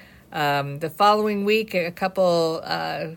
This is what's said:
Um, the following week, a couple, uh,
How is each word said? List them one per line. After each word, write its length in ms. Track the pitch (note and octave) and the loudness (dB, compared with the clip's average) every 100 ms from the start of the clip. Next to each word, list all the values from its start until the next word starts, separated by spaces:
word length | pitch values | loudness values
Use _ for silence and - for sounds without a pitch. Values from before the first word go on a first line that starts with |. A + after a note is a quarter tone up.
| - - - | -20 -20 -12
Um, 460 | D#3+ D3 C#3+ C#3+ C#3+ | -2 0 0 -2 -6
the 140 | D#3+ | -8
following 520 | D#3+ G#3 G#3+ G#3+ G#3 | 2 4 4 2 0
week, 300 | G3+ A3 A3 | 2 0 0
a 160 | F#3 E3 | -2 -2
couple, 720 | F3 F#3+ F#3+ F#3 E3+ E3 D#3+ | -4 -4 2 2 4 2 -2
uh, 440 | - E3 D#3+ D3+ D#3+ | -4 -4 -4 -6 -8